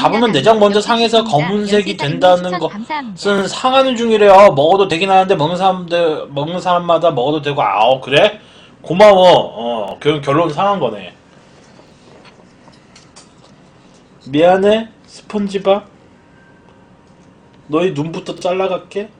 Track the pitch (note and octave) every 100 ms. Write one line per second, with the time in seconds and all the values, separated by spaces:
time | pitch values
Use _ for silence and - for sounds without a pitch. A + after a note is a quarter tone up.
0 | B3 G#3 A#3 D#3 D#3+ A3 G#3 G3+ G3+ A#3
1 | A#3 A3+ A3+ F3+ D#3+ G#3 G#3 G#3 G3 G3
2 | C#3+ E3+ F3+ F3+ F3+ F3+ D#3+ G3+ A#3 D4+
3 | B3+ F3+ G3+ G3+ F#3+ - C4 C4 C4 A#3
4 | A#3 G#3+ G3+ F#3+ G3+ C#3 D3+ G3 G3 E3
5 | G3 F#3+ F#3 F#3+ D3 F3 F#3+ F#3 F3 F3
6 | E3+ D3+ - C#3+ D3+ F3+ F3+ F3 F3 E3
7 | E3 C#3+ B2+ D#3 C#3+ C#3 A2 G2 A2+ C3
8 | B2+ C#3 G3+ - - - - _ - E3+
9 | G#3+ G3 F3+ C#3+ G2 G#2 A#2 A#2 G2 -
10 | D3 D#3 C#3+ C#3+ E3+ D3 G3 G3 B2+ G#2
11 | F2+ - _ _ _ _ _ _ _ _
12 | _ - - _ _ _ _ _ _ -
13 | _ - - _ _ _ _ _ _ _
14 | _ _ - C#3+ E3+ F#3+ G3+ G#3+ A3+ _
15 | _ - - G#3 G3+ F#3+ G3 G3 - _
16 | _ _ _ _ _ _ _ _ _ _
17 | _ _ _ _ _ _ - D3+ F#3 C#3+
18 | D#3+ F3 - - F3+ F#3 F#3+ F3 - G3
19 | G#3+ _